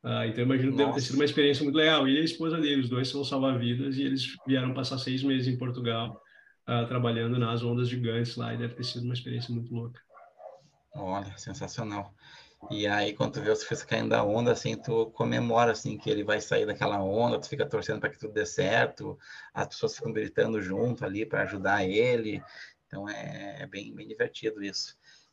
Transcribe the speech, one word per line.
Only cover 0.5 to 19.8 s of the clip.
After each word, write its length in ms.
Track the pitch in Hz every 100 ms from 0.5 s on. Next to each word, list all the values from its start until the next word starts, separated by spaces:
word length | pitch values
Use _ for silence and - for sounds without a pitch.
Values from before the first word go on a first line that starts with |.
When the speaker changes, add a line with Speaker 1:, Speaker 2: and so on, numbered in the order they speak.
| 135 131
Speaker 1:
que 40 | 135
deve 140 | 139
ter 60 | 135
Speaker 2:
Nossa. 100 | 123
Speaker 1:
sido 80 | 135
uma 80 |
experiência 400 | 143 151 143 135
muito 120 | 147 151
legal. 300 | 156 156 135
Ele 120 | 139
e 20 |
a 20 |
esposa 360 | 160 - 160 165
dele, 220 | 151 139
os 60 | 123
dois 200 | 123 127
são 160 | 143
salva-vidas, 720 | 139 139 135 127 120 120 139 131
e 60 |
eles 340 | 139 135 127 - -
vieram 280 | 131 127
passar 240 | 127 123 131
seis 260 | 131 131
meses 280 | 139 131 127
em 40 | 123
Portugal, 640 | 123 123 120 113 113 - _ - - _
ah, 200 | - 120
trabalhando 520 | 117 127 120 117 117 123
nas 280 | 117 120
ondas 240 | 120 120 123
gigantes 480 | 127 120 113 117 -
lá, 180 | 117
e 40 | 117
deve 160 | 120
ter 100 | -
sido 200 | 123 123
uma 100 | 123
experiência 380 | 123 - 120 -
muito 200 | 117 117
louca. 260 | 120 117 120 _ - - _ - - _ _ _
Speaker 2:
Olha, 420 | - 95 98 101 98
sensacional. 760 | - 95 95 - 107 104 98 - - - - _ -
E 160 | 104 104
aí, 260 | 104 101
quando 200 | - 120
tu 80 | -
vê 100 | 104
o 60 | 107
surfista 280 | - -
caindo 260 | - 113 113
da 120 | 113
onda, 300 | 104 110 120
assim, 240 | 113 117 113
tu 300 | - 113 113
comemora, 680 | - 117 120 120 113 117
assim, 260 | 110 - 104
que 100 | -
ele 140 | 107
vai 180 | 104 107
sair 240 | - 110
daquela 380 | 107 98 107 101
onda, 380 | 95 104 120 110
tu 80 | -
fica 180 | - 110
torcendo 320 | 110 - 107
pra 100 | -
que 120 | -
tudo 120 | 107
dê 140 | 104 87
certo, 720 | - 92 117 123 - 101 95 - - -
as 140 | - -
pessoas 300 | -